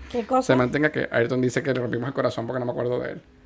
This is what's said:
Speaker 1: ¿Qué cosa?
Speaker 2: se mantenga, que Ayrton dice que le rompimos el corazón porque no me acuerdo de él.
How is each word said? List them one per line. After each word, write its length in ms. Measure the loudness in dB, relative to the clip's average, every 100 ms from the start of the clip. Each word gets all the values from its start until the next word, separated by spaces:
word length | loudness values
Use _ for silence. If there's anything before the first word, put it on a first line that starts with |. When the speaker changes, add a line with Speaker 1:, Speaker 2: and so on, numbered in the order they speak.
| -6
Speaker 1:
¿Qué 140 | -6 2
cosa? 280 | 0 4
Speaker 2:
se 20 | 4
mantenga, 340 | 4 2 0
que 180 | 0 0
Ayrton 300 | 2 2 2
dice 200 | 2 0
que 120 | 0
le 80 | -2
rompimos 260 | 0 -2 -2
el 60 |
corazón 340 | -2 -2 -2 -4
porque 120 | -4
no 60 | -4
me 60 |
acuerdo 260 | -2 -2 -2
de 120 | -4
él. 100 | -10 -16 -20